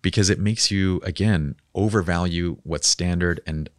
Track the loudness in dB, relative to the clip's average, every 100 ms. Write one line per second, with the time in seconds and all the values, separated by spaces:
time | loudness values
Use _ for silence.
0 | 2 2 2 2 0 0 0 2 0 0
1 | -4 0 2 2 0 -6 _ -2 2 2
2 | 0 0 0 -2 -4 -4 -6 -2 0 0
3 | 0 0 0 -2 -6 -8 -8